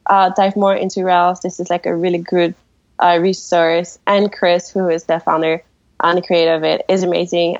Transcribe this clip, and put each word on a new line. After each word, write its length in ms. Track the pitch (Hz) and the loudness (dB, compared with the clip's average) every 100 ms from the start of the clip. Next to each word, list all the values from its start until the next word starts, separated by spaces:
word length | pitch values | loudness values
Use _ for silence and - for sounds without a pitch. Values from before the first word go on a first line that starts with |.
| - | 0
uh, 240 | 196 185 | 2 2
dive 260 | 190 196 202 | 2 0 2
more 180 | 196 | 0
into 300 | 196 190 196 | 0 -2 -4
Rails. 360 | 185 180 175 180 | 0 2 2 0
This 200 | 190 - | -6 -8
is, 100 | 190 | -4
like, 160 | 175 180 | -4 -2
a 80 | |
really 240 | 170 180 175 | -2 0 -2
good, 360 | 170 180 170 - _ _ _ - | -2 0 0 -2 _ _ _ 0
uh, 200 | 175 175 | 2 2
resource. 800 | 185 185 - 175 165 165 175 - - | 0 -2 -2 2 2 0 -4 -6 0
And 260 | 202 202 | 0 0
Chris, 380 | - 180 175 - | 0 0 0 -2
who 180 | 190 185 | -4 -2
is 160 | 165 | -2
the 160 | - 165 | -2 -2
founder 420 | 165 160 160 165 - _ _ - | 0 0 0 -2 -6 _ _ -4
and 180 | 165 175 | 0 0
the 40 | |
creator 320 | 175 175 165 | 0 2 2
of 100 | 160 | 2
it, 200 | 156 175 - | 0 -2 0
is 140 | 190 | 0
amazing. 540 | 180 170 175 175 170 175 | 0 -2 -2 -2 -2 0